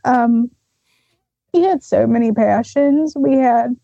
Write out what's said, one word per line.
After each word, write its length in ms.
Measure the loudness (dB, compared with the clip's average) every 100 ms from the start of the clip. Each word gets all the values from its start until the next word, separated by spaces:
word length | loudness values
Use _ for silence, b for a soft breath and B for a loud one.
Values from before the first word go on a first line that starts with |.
Um, 460 | -2 0 0 0 -2 _ _ _ _ _ _ _ _ _ _
he 100 | -2
had 220 | 0 -2
so 240 | -2 -2 0
many 240 | 0 0
passions. 840 | 0 0 0 -2 -2 0 2 -2 -2
We 180 | 0
had 460 | 2 2 0 -2 -6